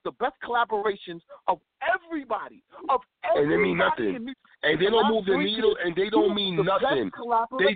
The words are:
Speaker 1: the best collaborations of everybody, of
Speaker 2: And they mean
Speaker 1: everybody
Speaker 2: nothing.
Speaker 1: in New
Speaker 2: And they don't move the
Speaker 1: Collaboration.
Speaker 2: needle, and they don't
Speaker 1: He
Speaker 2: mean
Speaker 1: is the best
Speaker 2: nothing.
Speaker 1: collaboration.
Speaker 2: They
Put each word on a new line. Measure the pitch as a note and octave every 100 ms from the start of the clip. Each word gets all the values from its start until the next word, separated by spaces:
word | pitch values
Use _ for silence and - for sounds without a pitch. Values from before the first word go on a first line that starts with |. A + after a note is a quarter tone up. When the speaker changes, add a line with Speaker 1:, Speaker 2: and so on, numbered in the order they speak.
Speaker 1:
the | F3+ -
best | B3+ -
collaborations | - A#3+ G#3+ G#3 G#3 G3+ - E3+ - - -
of | F3 _ -
everybody, | D4+ F#4 E4+ D#4+ B3+ G3+ C3+ A#2+ _ - -
of | C4 - _
Speaker 2:
And | - E4 D3
they | E3+
mean | F#3+ F3
Speaker 1:
everybody | - - A2
Speaker 2:
nothing. | -
Speaker 1:
in |
New | A#3+ C4+ _ _
Speaker 2:
And | D3 D#3
they | F#3+
don't | A3+ A3
move | A3 F#3+
the |
Speaker 1:
Collaboration. | F#3 G3
Speaker 2:
needle, | A3 G#3+ -
and | F3
they | E3+ G3+
don't | D#4 G#4
Speaker 1:
He |
Speaker 2:
mean | G#3 G3+ F3
Speaker 1:
is | F#3
the |
best | F#3+
Speaker 2:
nothing. | C4 - G2
Speaker 1:
collaboration. | - A#3+ A3+ A#3 C4
Speaker 2:
They | G3